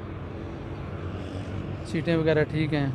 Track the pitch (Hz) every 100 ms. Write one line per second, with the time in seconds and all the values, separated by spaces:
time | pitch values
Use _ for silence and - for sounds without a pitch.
0 | - - - - - - - - - -
1 | - - - - - - - - - 165
2 | 156 165 160 156 147 156 147 147 135